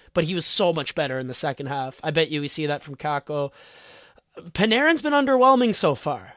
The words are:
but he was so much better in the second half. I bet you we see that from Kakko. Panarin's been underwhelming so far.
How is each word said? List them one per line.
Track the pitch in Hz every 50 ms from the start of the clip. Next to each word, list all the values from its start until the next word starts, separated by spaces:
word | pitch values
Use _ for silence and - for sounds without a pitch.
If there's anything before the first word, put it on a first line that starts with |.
| _ _ -
but | 175 165
he | 151 185
was | 175 156
so | - - - 202 175
much | 165 165 135 - -
better | 165 147 135 131 131
in | 131 127
the | 123
second | - - 147 135 - 143
half. | 131 139 135 131 131 - - -
I | 156
bet | 151 165 160 147
you | 151 147
we | 143 143
see | - 160 151
that | 147 147 143
from | - 147 139
Kakko. | - - 151 147 143 - - 151 147 143 139 - - - - - - - - - - - - _ _ _ _ - - - 170
Panarin's | - - 196 220 220 247 285 311 330 285
been | 220 302
underwhelming | 285 285 277 262 269 254 247 262 269 247 247 226 190
so | - - 165 139
far. | - - 151 139 110 95 - -